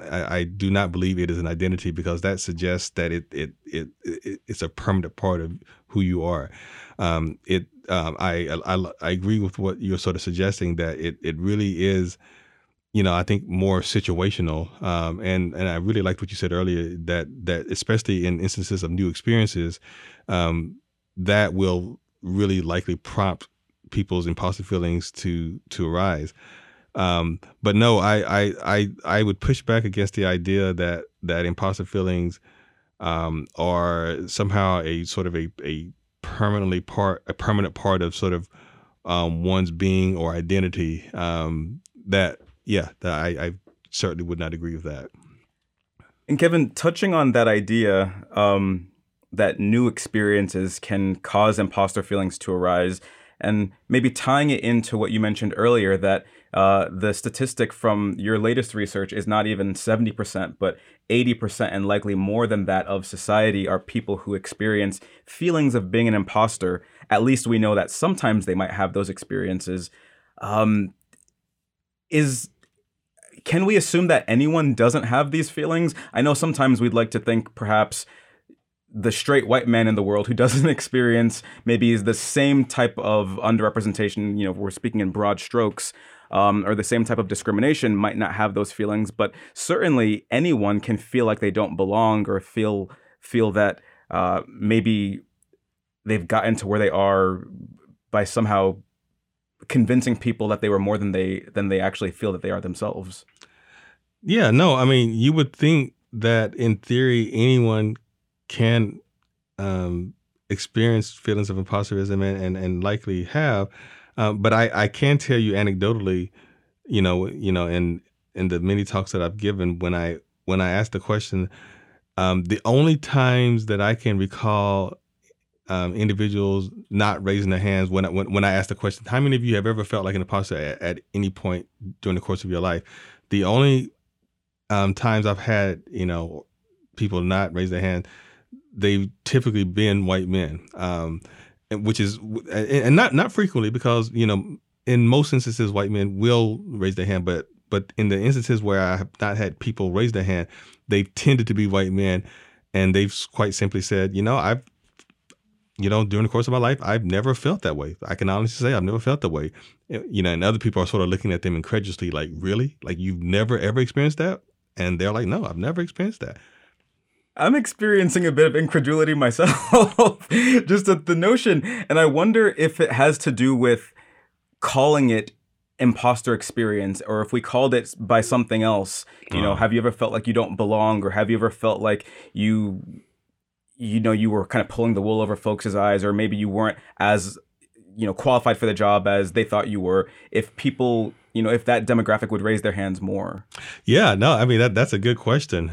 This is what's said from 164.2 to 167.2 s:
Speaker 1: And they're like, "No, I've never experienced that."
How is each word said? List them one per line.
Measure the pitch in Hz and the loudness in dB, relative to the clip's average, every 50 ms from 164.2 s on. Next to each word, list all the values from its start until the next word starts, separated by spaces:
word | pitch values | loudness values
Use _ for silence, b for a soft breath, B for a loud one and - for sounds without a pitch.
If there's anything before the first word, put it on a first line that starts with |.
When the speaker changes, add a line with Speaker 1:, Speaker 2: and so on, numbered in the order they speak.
| 160 180 190 - _ _ _ _ _ _ _ - | -2 -2 -4 -6 _ _ _ _ _ _ _ -4
Speaker 1:
And | 90 90 90 85 | -2 -2 0 0
they're | 92 101 104 | 0 0 0
like, | 110 120 | -2 -2
"No, | 90 113 208 214 | -2 -2 -2 -4
I've | - 87 82 | -6 -6 -6
never | 95 131 170 180 175 | -6 -4 -4 -4 -6
experienced | 180 - - 180 208 220 - | -6 -6 -4 -4 -4 -6 -8
that." | - - - b b b b b b b b b _ _ _ _ _ _ _ _ | -10 -12 -12 b b b b b b b b b _ _ _ _ _ _ _ _